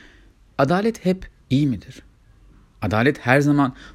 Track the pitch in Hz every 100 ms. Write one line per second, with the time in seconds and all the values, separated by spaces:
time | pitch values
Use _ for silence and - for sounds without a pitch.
0 | - - - _ _ - 139 180 226 220
1 | 180 185 - - _ 131 143 101 - -
2 | - _ _ _ - - _ _ 95 107
3 | 131 - 120 139 147 143 131 - -